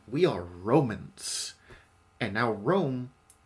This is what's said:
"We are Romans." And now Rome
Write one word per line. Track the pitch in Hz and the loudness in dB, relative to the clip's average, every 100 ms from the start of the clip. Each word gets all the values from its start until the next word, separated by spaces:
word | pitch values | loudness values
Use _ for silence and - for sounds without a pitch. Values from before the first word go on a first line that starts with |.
| - | -8
"We | 131 | 2
are | 175 101 | 2 2
Romans." | 87 87 95 139 131 104 - - - - - - _ - _ _ _ _ | -6 -8 4 4 4 -2 -10 -12 -8 -6 -8 -12 _ -20 _ _ _ _
And | 113 | -4
now | 101 120 | 0 0
Rome | 104 107 190 151 127 123 - _ - | 0 2 2 2 -2 -8 -14 _ -20